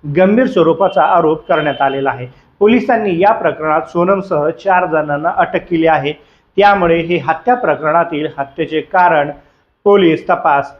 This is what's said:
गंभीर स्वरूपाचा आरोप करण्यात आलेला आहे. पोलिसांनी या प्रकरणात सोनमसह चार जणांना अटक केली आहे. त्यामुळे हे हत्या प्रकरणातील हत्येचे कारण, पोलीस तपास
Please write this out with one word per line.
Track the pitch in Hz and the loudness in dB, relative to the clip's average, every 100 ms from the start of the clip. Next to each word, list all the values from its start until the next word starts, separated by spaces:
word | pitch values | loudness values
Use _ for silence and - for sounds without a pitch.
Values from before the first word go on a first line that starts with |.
| 147 143 | -4 2
गंभीर | 185 220 262 | 4 4 2
स्वरूपाचा | - 160 165 185 185 156 | 2 2 2 0 2 2
आरोप | 185 160 160 - | 2 2 -2 -2
करण्यात | 165 151 139 | -2 -2 -2
आलेला | 139 135 135 | -2 -2 -4
आहे. | 123 127 - _ _ | -6 -12 -16 _ _
पोलिसांनी | 208 240 - 233 214 170 | 2 2 0 -2 -2 0
या | 196 | 2
प्रकरणात | 220 175 143 156 156 156 | 2 -2 -4 -2 -2 -2
सोनमसह | 175 180 196 190 160 147 165 | -2 0 0 -2 -2 -2 -4
चार | 196 180 175 | 0 0 2
जणांना | 156 151 190 160 - | -2 -2 -2 -2 -2
अटक | 170 180 - | -2 -2 -4
केली | 170 160 | 0 2
आहे. | 156 139 151 _ _ _ - | 0 -2 -8 _ _ _ 2
त्यामुळे | 202 202 175 165 | 2 4 2 0
हे | 165 175 | 0 -4
हत्या | 135 170 - | -2 -4 0
प्रकरणातील | 247 208 143 151 165 170 151 151 - | 0 0 -2 0 0 0 -4 -6 -8
हत्येचे | 139 - 160 156 | -10 -6 -4 -4
कारण, | 151 185 180 156 147 - _ _ _ _ 202 | -2 0 2 2 -2 -6 _ _ _ _ 2
पोलीस | 202 175 156 - | 4 4 0 -2
तपास | 180 160 143 139 - | -2 0 0 -2 -12